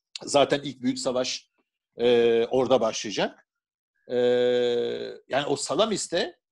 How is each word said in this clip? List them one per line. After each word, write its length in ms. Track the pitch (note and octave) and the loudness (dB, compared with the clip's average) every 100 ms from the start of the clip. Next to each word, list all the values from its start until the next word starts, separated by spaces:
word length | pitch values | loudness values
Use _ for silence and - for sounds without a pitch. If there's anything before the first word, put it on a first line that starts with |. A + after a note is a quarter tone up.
| _ - | _ -14
Zaten 360 | C#3 C#3+ C3+ C#3+ | 0 2 4 0
ilk 180 | C#3+ B2+ | -4 -6
büyük 160 | B2 C3 | -4 -4
savaş, 520 | C#3 B2+ B2+ - _ _ _ _ _ - | -2 -2 -4 -6 _ _ _ _ _ -2
e, 480 | A#2+ A#2+ A#2 A#2 A#2 | 2 4 4 2 2
orada 340 | B2+ A#2+ B2+ | 0 4 2
başlayacak. 680 | A2+ - A2 F#2+ D4+ - _ _ _ _ _ _ - | 2 -4 -6 -4 -4 -6 _ _ _ _ _ _ -6
E, 80 | B2 B2 B2 B2 B2 A#2+ A#2+ A#2+ A#2 A#2 G#2+ - | 0 2 2 2 2 0 0 -2 -6 -10 -14 -6
yani 180 | B2 C#3+ | -4 -2
o 100 | C#3 | -4
Salamis'te 800 | - C#3+ A3+ F#3+ - E3+ D4 - _ | -2 0 0 -2 -4 -4 -4 -8 _